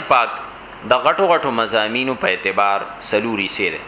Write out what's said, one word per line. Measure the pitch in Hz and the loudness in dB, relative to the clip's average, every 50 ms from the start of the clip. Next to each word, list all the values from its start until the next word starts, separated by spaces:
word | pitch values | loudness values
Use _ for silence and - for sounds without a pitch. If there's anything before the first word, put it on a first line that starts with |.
| - - | 0 2
پاک | 143 123 117 110 - - - - - - - - - - - 107 | 4 4 4 2 -2 -10 -12 -14 -16 -16 -18 -18 -18 -8 0 2
د | 123 127 127 | 2 4 4
غټو | 151 165 165 196 | 2 2 4 4
غټو | 175 170 156 147 139 | 4 4 4 2 0
مضامینو | 120 113 113 104 110 110 107 110 113 123 131 135 127 | 0 0 0 2 2 2 2 2 0 -2 -2 -2 -2
په | - - 95 | -2 0 0
اعتبار | 92 - - 98 95 101 101 101 98 98 - - - - | 0 0 0 0 2 2 2 2 2 0 -4 -6 -12 -12
څلور | - - - 104 110 117 113 101 | -6 0 0 0 0 0 -2 -2
حصې | 98 92 - - 101 87 | -4 -4 -4 -2 -2 -2
ده. | 78 76 - | -4 -6 -12